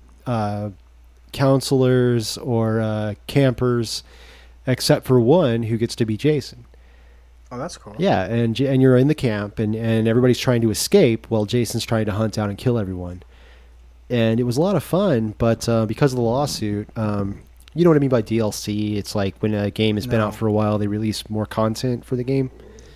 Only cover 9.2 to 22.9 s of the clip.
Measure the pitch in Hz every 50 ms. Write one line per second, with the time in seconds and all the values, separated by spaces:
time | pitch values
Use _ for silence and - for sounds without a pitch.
9.2 | - 120 107 104 104 101 - - 110 107 110 110 113 113 113 113 110 113 113 123
10.2 | 123 127 120 - - 131 123 117 113 113 101 - - - - 208 170 120 113 -
11.2 | - - 117 110 104 98 123 123 117 - - 113 - - 120 110 107 104 98 107
12.2 | 110 110 - 110 107 101 101 - - 131 120 113 104 92 92 90 90 87 90 90
13.2 | - - - - - - - - - - - - - - - - - - 123 120
14.2 | 113 113 113 117 123 123 113 135 165 196 202 151 - - - 180 208 196 143 113
15.2 | 110 110 104 - 120 117 113 - - - 117 113 110 107 110 - 151 139 127 123
16.2 | 120 113 117 135 147 131 - - 113 104 104 104 104 - - 117 110 107 104 101
17.2 | 101 98 98 - - - - - - - - 151 175 175 160 147 143 131 127 117
18.2 | 107 - 113 113 110 104 - - - 107 104 104 107 107 104 101 95 - - 107
19.2 | 98 98 - - - 107 107 104 101 101 - - 110 110 104 104 95 123 123 110
20.2 | 107 104 104 - 113 110 104 107 107 107 107 104 104 101 101 107 110 107 101 -
21.2 | - - 107 107 107 - - - 110 110 110 - - 127 123 120 - - 131 123
22.2 | 123 123 135 135 131 127 - - - - - - - -